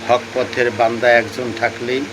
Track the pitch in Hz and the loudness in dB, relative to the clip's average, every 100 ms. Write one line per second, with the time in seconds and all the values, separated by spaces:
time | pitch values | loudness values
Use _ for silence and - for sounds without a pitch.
0 | 113 120 - 127 123 127 120 110 117 117 | 2 0 0 -4 -4 0 -2 2 0 4
1 | 123 120 110 101 123 107 120 - 120 127 | 4 4 2 -6 -6 -2 -4 -4 -4 -4
2 | 143 | -6